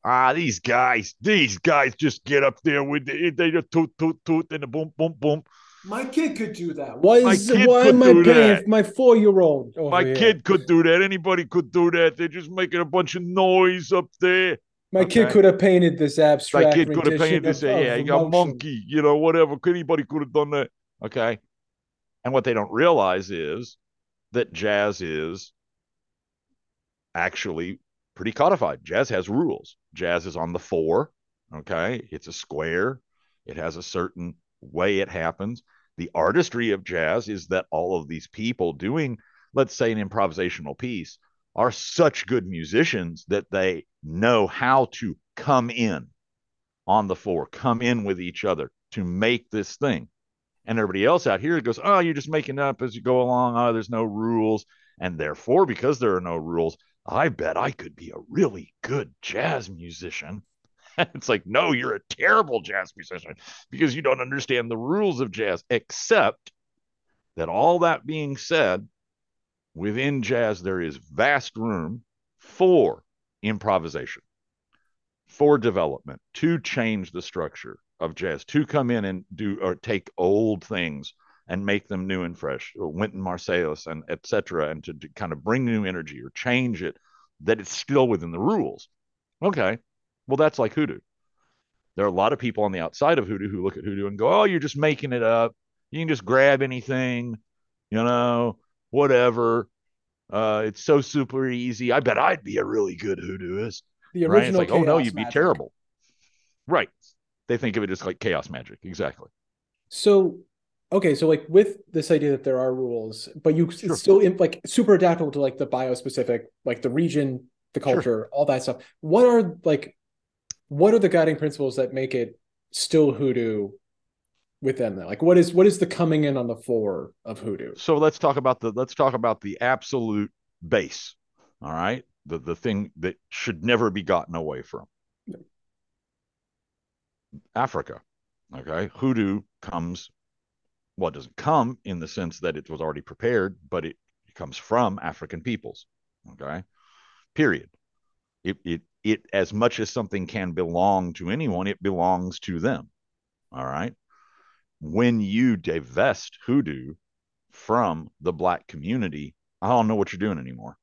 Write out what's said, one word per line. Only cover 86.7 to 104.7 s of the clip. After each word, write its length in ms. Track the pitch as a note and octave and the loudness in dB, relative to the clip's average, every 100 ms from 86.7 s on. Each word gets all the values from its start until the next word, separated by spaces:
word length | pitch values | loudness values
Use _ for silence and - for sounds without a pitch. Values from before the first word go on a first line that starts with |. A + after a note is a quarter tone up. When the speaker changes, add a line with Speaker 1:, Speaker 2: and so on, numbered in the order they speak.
| F#2 | -4
Speaker 1:
it, 140 | F2 - _ _ _ _ | -8 -10 _ _ _ _
that 200 | D#2 A2 | -2 -2
it's 160 | F#2+ - | -4 -12
still 300 | - C#3 B2+ | -2 2 2
within 240 | G2 E2+ | 0 -4
the 80 | E2 | -4
rules. 480 | B2 G#3+ C#2+ - - _ _ _ _ _ | -2 0 -4 -8 -20 _ _ _ _ _
Okay, 360 | E3+ E3+ G2 A2+ _ _ _ _ - | -2 0 -2 -2 _ _ _ _ -6
well, 120 | C3+ | 2
that's 200 | D3+ - | 2 2
like 140 | A2+ | -2
hoodoo. 280 | - D3 - _ _ _ _ _ _ _ _ _ - | -2 -4 -6 _ _ _ _ _ _ _ _ _ -2
There 80 | |
are 40 | G2+ | -2
a 40 | |
lot 200 | F#2 G#2 | 2 0
of 60 | C3+ | 0
people 260 | B2 G#2+ | -4 -2
on 80 | G#2 | -2
the 80 | F#2 | -2
outside 380 | E2 - D3 E3 | -8 -2 2 2
of 80 | F#2+ | 0
hoodoo 240 | G2+ G2 | -6 -6
who 120 | G2 | -4
look 140 | F#2+ - | -6 -6
at 80 | |
hoodoo 220 | G2+ G2 G2+ | -8 -6 -6
and 120 | G2+ | -2
go, 220 | A#2 F#3+ | 2 4
"Oh, 40 | |
you're 140 | G#3 F3 | 2 0
just 160 | C#3+ C#3+ | -4 -2
making 360 | D3+ D3 C#3+ | -2 -2 -4
it 100 | B2 | -2
up. 320 | A2+ A2+ A#2 _ _ _ _ | 2 2 0 _ _ _ _
You 100 | D3+ | -8
can 80 | E3 | -4
just 160 | C3+ | -4
grab 380 | F#2+ C3 C#3 C3+ | 0 4 4 4
anything, 760 | C3+ B2+ B2 C3 B2+ A#2+ A#2+ A2 _ _ _ _ _ | 0 -6 -6 -4 -2 -4 -8 -12 _ _ _ _ _
you 120 | A2 | -2
know, 560 | A#2+ B2 A#2+ A#2+ A#2+ - _ _ _ | 2 2 2 0 -2 -4 _ _ _
whatever. 800 | B2+ C#3+ B2+ B2 A#2 A#2 A#2 - _ _ _ _ _ _ | 0 4 6 4 2 0 0 -4 _ _ _ _ _ _
Uh, 300 | G2+ A2 G#2+ G#2+ | -4 -2 -2 -4
it's 160 | G2+ | -6
so 200 | - C#3+ | 2 2
super 440 | C3 D3 C3 C3+ C3 | 2 -4 -2 -4 -4
easy. 460 | B2 B2 A2 B2 | -4 -6 -6 0
I 80 | C#3+ | 0
bet 180 | B2 A2 | 2 2
I'd 240 | D3+ F3+ | 0 0
be 140 | G2+ G2+ | -4 -4
a 80 | |
really 320 | G2 G#2+ G2 F2 | -2 -2 -2 -4
good 220 | G#2 F2+ | -8 -8
hoodooist." 640 | F2+ F#2+ F2+ F#2+ A2+ - _ _ _ | -8 -10 -8 -8 -8 -10 _ _ _
Speaker 2:
The 120 | F3+ E3 | -4 2
Speaker 1:
Right? 120 | G3+ | 4
It's 180 | - F#3+ | 4 0
Speaker 2:
original 40 | |
Speaker 1:
like, 100 | E3 | 2